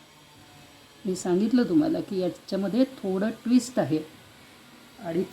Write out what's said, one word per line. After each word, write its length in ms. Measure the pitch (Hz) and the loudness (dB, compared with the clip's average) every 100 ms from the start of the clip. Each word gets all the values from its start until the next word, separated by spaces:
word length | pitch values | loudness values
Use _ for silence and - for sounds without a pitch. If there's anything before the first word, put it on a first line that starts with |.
| - - - - - - - - - - - | -20 -20 -20 -20 -20 -20 -20 -20 -20 -12 -6
मी 100 | 180 | -4
सांगितलं 480 | - 180 220 247 | 0 0 2 2
तुम्हाला 380 | 233 160 156 170 | 4 4 2 0
की 160 | 160 190 | -2 -2
याच्यामध्ये 640 | 180 175 - 190 196 214 | -4 -4 -8 -4 -2 2
थोडं 460 | 262 - 196 190 214 | 0 0 -4 -2 -2
ट्विस्ट 500 | - 226 247 - - | -4 2 2 2 -2
आहे 200 | 143 151 - - - - - - - - - - | 0 -2 -4 -18 -20 -20 -20 -20 -20 -20 -20 -14
आणि 240 | 185 165 - | -6 -4 -2